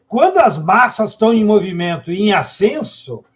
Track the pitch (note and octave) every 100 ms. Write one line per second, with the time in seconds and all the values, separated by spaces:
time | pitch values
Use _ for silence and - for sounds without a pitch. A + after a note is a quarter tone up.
0 | _ A3+ F4+ F#4+ C4+ D3+ D#3 G#3+ B3 -
1 | G#3+ - A3 A3+ G#3 G#3 F#3 E3+ F3 E3
2 | - F#3 G#3 F#3 B2+ - G#3 D4+ A3+ -
3 | - A2 -